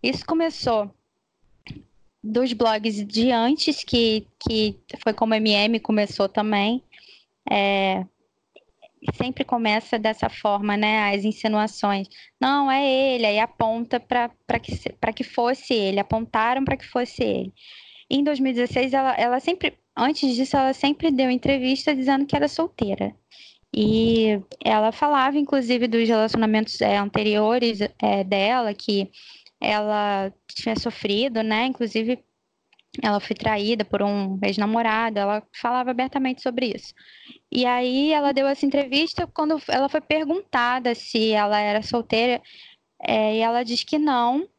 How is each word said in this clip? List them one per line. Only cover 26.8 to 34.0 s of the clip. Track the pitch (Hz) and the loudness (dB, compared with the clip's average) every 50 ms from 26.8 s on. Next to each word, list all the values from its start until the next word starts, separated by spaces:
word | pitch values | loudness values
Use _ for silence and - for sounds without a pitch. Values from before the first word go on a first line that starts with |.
é, | 214 208 202 | 2 2 2
anteriores, | 202 202 202 - 214 214 214 208 208 214 214 233 247 240 233 220 196 202 202 - _ | 2 0 0 -2 0 0 2 2 2 2 2 2 2 2 0 0 -2 -4 -6 -4 _
é, | - 214 202 202 196 | 0 0 0 0 0
dela, | 190 202 196 196 208 247 254 240 214 208 | 0 0 0 2 2 2 0 0 -2 -4
que | - - - 208 196 196 190 _ - - - - - _ - _ _ | -6 -4 -2 0 0 -2 -4 _ -20 -20 -20 -20 -20 _ -20 _ _
ela | - - 214 214 208 214 214 208 208 208 202 196 196 196 - _ _ | -2 0 0 0 0 0 -2 0 0 0 -2 -2 -4 -6 -8 _ _
tinha | _ - - - 233 220 | _ -14 -6 -4 -4 -4
sofrido, | - - 233 - - - 196 202 208 240 277 233 226 220 | -2 -4 -6 -8 -6 -4 -2 0 0 0 0 -2 -2 -2
né, | 220 214 214 240 | 0 0 0 0
inclusive | 262 254 - 240 214 - 220 220 226 254 - _ _ _ _ _ _ _ _ _ _ _ _ _ _ _ - - | -2 -2 -4 -4 -4 -2 -2 -2 -2 -2 -4 _ _ _ _ _ _ _ _ _ _ _ _ _ _ _ -4 -2
ela | 220 208 208 | 0 0 0
foi | - - 214 | -2 -4 -8
traída | - - 220 220 208 202 214 233 220 208 | -4 -2 -2 0 0 0 -2 -2 -2 -2
por | - - 202 | -2 -2 -2